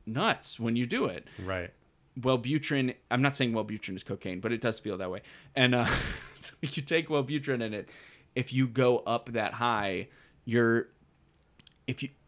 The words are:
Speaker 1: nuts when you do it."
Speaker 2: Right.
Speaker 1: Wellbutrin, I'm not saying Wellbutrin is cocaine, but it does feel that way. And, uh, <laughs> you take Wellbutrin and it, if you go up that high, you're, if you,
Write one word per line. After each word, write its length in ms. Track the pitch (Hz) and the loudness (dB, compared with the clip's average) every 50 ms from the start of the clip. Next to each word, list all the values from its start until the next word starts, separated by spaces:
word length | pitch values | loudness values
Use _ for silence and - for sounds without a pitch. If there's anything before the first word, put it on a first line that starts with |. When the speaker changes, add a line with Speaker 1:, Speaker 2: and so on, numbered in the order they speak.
| - | -10
Speaker 1:
nuts 540 | - 110 135 185 226 139 - - - - - | -6 -4 -2 0 0 0 -2 -4 -8 -6 -4
when 160 | 113 113 117 | -2 0 0
you 80 | 120 123 | 0 0
do 200 | 123 - 247 - | 0 0 0 -2
it." 200 | - 90 82 - - - - 92 | -2 -4 -6 -10 -14 -14 -10 -6
Speaker 2:
Right. 280 | 92 95 92 87 - - _ _ _ _ _ _ _ - 127 | -4 -2 -4 -4 -6 -10 _ _ _ _ _ _ _ -10 -4
Speaker 1:
Wellbutrin, 760 | 117 127 131 127 113 123 151 151 139 - 151 139 131 127 - - _ - | 0 2 2 2 2 0 -2 0 0 0 0 2 2 0 -2 -4 _ -2
I'm 120 | 117 123 135 | 0 2 2
not 140 | 143 139 | 2 2
saying 160 | - 135 120 113 | 2 0 0 0
Wellbutrin 420 | 110 107 107 107 107 - - 95 | 0 -2 -4 -6 -8 -8 -8 -10
is 80 | 92 - | -8 -8
cocaine, 380 | - 101 98 - 98 92 90 | -8 -8 -8 -6 -6 -6 -4
but 120 | 95 113 117 | -4 -2 -2
it 80 | 117 | 0
does 200 | 117 120 110 - | 0 -2 -2 -2
feel 180 | - 107 98 90 | -4 -6 -4 -4
that 120 | 95 92 | -4 -6
way. 120 | 92 98 - - - - - - - | -6 -8 -10 -14 -20 -20 -18 -6 0
And, 200 | 135 127 127 123 | 4 4 4 4
uh, 100 | 123 117 - - - - - - - - | 4 2 2 2 0 -2 -4 -6 -8 -12
<laughs> 340 | - - - - - - - | -16 -18 -18 -18 -18 -12 -8
you 80 | - 143 - - 139 | -8 -6 -6 -6 -4
take 260 | - 165 165 160 - | 0 0 0 0 0
Wellbutrin 540 | 160 143 135 127 147 147 139 139 135 120 113 | 0 0 0 0 -2 -4 -2 -2 -2 -2 -2
and 120 | 110 107 | -2 -4
it, 140 | 104 - - - - - - - - - _ - | -6 -8 -10 -14 -20 -20 -20 -20 -20 -18 _ -4
if 180 | 131 120 - 127 | -4 -4 0 2
you 140 | 131 131 | 2 2
go 320 | 123 113 127 127 123 123 117 | 2 4 4 6 6 6 4
up 320 | - - 117 117 - - 113 | 2 0 -2 -2 -2 -4 -2
that 220 | 113 107 92 - | -2 -2 -2 -2
high, 540 | 107 120 120 117 107 101 98 95 90 107 - - - - - _ _ - | 0 0 2 2 2 0 0 -2 -2 -4 -8 -12 -20 -20 -20 _ _ -4
you're, 440 | - 113 120 117 113 113 117 - - _ _ _ _ _ _ _ _ _ _ _ _ _ - - - _ _ _ | 2 4 6 6 6 6 4 2 -2 _ _ _ _ _ _ _ _ _ _ _ _ _ -20 -20 -20 _ _ _
if 160 | - 120 - - | -6 -6 -6 -6
you, 60 | 135 - _ _ | -10 -12 _ _